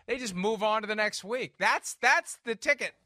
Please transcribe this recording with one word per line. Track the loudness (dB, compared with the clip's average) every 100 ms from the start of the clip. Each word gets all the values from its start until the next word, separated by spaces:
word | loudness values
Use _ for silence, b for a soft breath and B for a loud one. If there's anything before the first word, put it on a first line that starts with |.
| -6
They | -6
just | -4
move | -2 -2 0
on | 2 0
to | 0
the | -2
next | -2 -2
week. | -6 -6 -6 0
That's, | 2 2 -2
that's | 0 4 4 2 -8
the | -8
ticket | -2 0 0 -2 -8